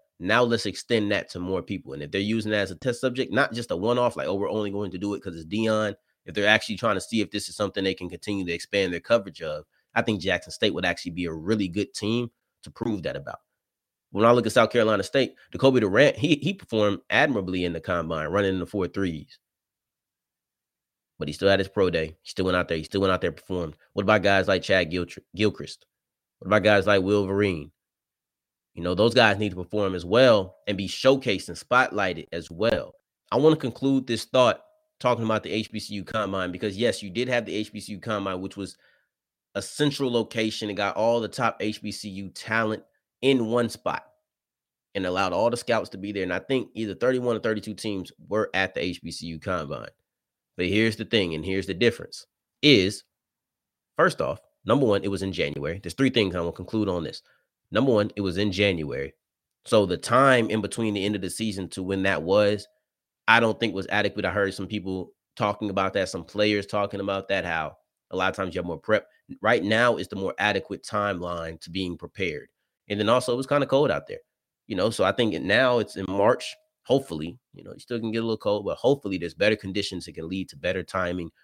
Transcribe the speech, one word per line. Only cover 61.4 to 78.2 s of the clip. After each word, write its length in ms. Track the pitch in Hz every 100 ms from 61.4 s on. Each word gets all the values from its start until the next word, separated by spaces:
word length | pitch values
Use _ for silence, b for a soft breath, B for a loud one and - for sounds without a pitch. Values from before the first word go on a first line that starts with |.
| 110 98 87
to 140 | -
when 200 | 92 98
that 200 | 98 82
was, 440 | 82 101 104 104 - _ _ _ _ _ -
I 120 | 117
don't 200 | 113 107
think 160 | 117 95
was 120 | -
adequate. 360 | 104 101 - 95
I 60 |
heard 220 | 98 98
some 140 | 95 92
people 440 | 104 92 95 85 _ _ -
talking 340 | 104 101 104
about 240 | 95 95
that, 160 | 98 92
some 140 | 90
players 420 | 85 101 107 104 98
talking 360 | 104 101 98
about 260 | 98 98 95
that, 180 | 95 87
how 300 | 82 76 - _ _ _
a 60 | 92
lot 140 | 95
of 60 | 95
times 200 | 95 87
you 40 |
have 60 | 87
more 140 | 80
prep. 280 | - 107 - b b -
Right 220 | 104 120
now 340 | 98 110 123 90
is 100 | 92
the 80 | 98
more 180 | 95 -
adequate 440 | 104 98 - 98
timeline 760 | - 104 101 90 87 85 82 82
to 80 | -
being 280 | 92 92 85
prepared. 500 | 85 - 92 73 - _ _ _ -
And 120 | 104
then 100 | 107
also 240 | 123 127
it 40 | 123
was 80 | 135
kinda 220 | 143 139
cold 240 | 135 143
out 160 | 71 -
there, 140 | - _ _ _ _ -
you 100 | 98
know, 120 | 107
so 140 | 110
I 80 | 95
think 220 | 101 113
it, 100 | 80
now 360 | 82 110 131 123
it's 180 | 107 95
in 80 | 92
March. 480 | 98 104 - - - _ _
Hopefully, 540 | - 135 135 78 82 - _
you 120 | - -
know, 80 |
you 60 | -
still 180 | - 120
can 140 | 113
get 60 |
a 20 | 113